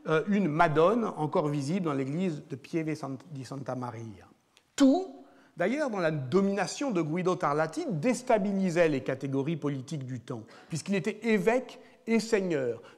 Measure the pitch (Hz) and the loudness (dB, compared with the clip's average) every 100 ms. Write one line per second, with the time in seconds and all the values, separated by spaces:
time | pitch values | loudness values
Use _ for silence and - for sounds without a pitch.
0 | - 160 151 202 151 147 170 151 170 240 | 0 0 2 2 2 4 4 6 4 4
1 | 208 165 151 190 151 147 135 196 165 135 | 0 -2 -2 0 0 -2 -2 -2 0 -2
2 | 135 156 190 147 - 135 - 170 156 147 | -2 -2 -2 -4 -8 -14 -6 -6 -4 -6
3 | 139 131 - 135 127 139 131 127 123 113 | -6 -10 -12 -12 -10 -10 -8 -8 -8 -10
4 | 113 98 - _ _ _ _ - 269 330 | -12 -16 -20 _ _ _ _ 4 6 6
5 | 381 - - - _ - 180 277 285 202 | 0 -12 -20 -20 _ -2 -2 0 -2 0
6 | 165 156 127 180 196 196 175 - 285 180 | 0 0 0 2 2 0 -4 -4 -2 0
7 | 156 165 180 175 156 147 160 302 349 156 | 0 0 0 0 0 0 -2 -2 -4 -2
8 | 220 233 - 220 202 196 190 160 165 139 | 0 0 2 2 2 0 0 4 4 2
9 | 127 127 139 135 135 165 147 139 123 156 | -2 -4 -2 -2 -2 -2 -4 -4 -6 -10
10 | 127 127 - 120 104 - - 156 - 196 | -8 -10 -8 -10 -12 -18 -10 -8 -2 -2
11 | 220 214 233 214 180 247 254 - - - | -2 -4 0 2 4 2 0 -14 -20 -12
12 | - 226 220 208 190 151 127 113 - | 0 0 2 0 2 0 -2 -4 -10